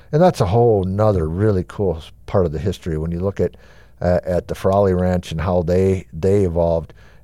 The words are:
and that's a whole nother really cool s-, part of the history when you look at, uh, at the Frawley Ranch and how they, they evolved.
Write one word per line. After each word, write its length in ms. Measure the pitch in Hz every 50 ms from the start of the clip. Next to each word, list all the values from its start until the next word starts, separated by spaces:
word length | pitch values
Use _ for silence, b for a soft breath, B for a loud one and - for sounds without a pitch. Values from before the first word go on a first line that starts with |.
| b b
and 100 | - 151
that's 180 | 180 180 - -
a 60 | 113
whole 360 | 87 104 120 120 120 110 98 90
nother 440 | 95 95 101 107 110 101 87 80 78
really 360 | 82 92 104 110 101 92 85 -
cool 280 | - - 101 92 80 78
s-, 120 | - - - - -
part 200 | - - 101 90
of 60 | 80
the 60 | 73 73
history 380 | 76 95 87 - - 87 78 78
when 120 | 80 85
you 80 | 85 87
look 180 | 92 101 - -
at, 160 | 90 87 b b b b b b b b b -
uh, 200 | - 87 87 - -
at 240 | - 90 85 - -
the 60 | -
Frawley 400 | - - 98 95 101 101 95 92
Ranch 360 | 90 90 90 90 87 - -
and 80 | 80 80
how 220 | 76 98 90 90
they, 440 | 85 82 87 92 95 95 95 92 - -
they 320 | - 80 76 95 98 104 98
evolved. 480 | 90 82 87 85 85 82 82 76 - b b b b b b